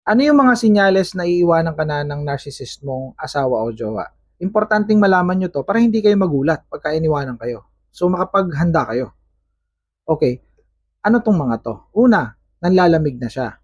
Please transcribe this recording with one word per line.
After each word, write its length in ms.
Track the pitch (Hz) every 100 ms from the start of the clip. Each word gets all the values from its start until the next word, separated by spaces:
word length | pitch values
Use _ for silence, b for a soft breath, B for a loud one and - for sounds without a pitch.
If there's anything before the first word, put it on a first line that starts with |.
Ano 240 | - 220 294
yung 160 | 294
mga 160 | 262 233
senyales 560 | 226 208 196 190 185
na 160 | 185 175
iiwanan 480 | 175 170 165 165 156
ka 80 | 156
na 160 | 147
ng 240 | 147 147 147
narcissist 560 | 139 147 - 131 -
mong 320 | 139 131 131 -
asawa 400 | 135 143 131 120
o 80 | 117
jowa? 400 | 113 110 107 - _ _ _
Importanteng 560 | 185 220 214 214 208 214
malaman 400 | 202 185 180 185
nyo 120 | 185
to 80 | 143
para 160 | 139 220
hindi 240 | 233 220
kayo 160 | 208 202
magulat 480 | 185 143 143 160 _
pagka 320 | 143 151 160
iniwanan 400 | 160 147 139 117
kayo. 320 | 117 117 _ _ _
So, 160 | - 180
makapaghanda 720 | 180 185 196 185 143 175 160 120
kayo. 240 | 120 120 _ _ _ _ _ _ _ _ _ -
Okay. 320 | 151 139 123 _ _ _ _ _ _ 208
Ano 160 | 233
tong 160 | 226 185
mga 180 | 131 113
to? 320 | 117 107 _
Una, 400 | 208 247 202 117 - _ _
nanlalamig 640 | 175 185 180 165 151 123
na 80 | 120
siya. 240 | 135 120 -